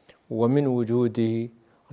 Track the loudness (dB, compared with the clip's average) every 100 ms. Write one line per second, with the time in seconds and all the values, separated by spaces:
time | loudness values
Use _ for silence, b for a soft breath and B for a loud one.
0 | b b -8 -2 2 2 2 0 0 0
1 | 0 0 0 -2 -6 -12 b b -2